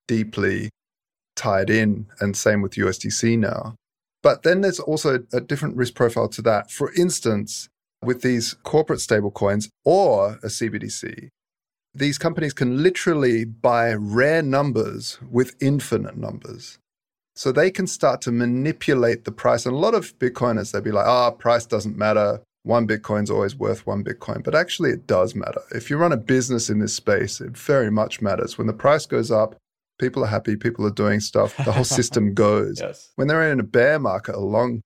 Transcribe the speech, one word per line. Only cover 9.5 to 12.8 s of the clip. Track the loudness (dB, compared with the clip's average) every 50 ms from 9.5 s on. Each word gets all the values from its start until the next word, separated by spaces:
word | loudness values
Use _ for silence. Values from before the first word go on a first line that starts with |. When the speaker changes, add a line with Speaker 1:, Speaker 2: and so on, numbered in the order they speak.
| 2 0 -2 -6 _ _ 2
Speaker 1:
or | 4 4 6 6 4 4 4 2 0 -2 -4 -10
a | -8
C | -6 -4 -4 -4
B | -4 -6
D | -8 -8
C, | -10 -10 -10 -12 -12 -14 -18 -20 -20 _ _ _ _ _ _ _ _ _ _ _
these | -6 -2 -2 -2 0 0
companies | -2 -2 -2 -2 -4 -4 -2
can | -2 -2 0 2 2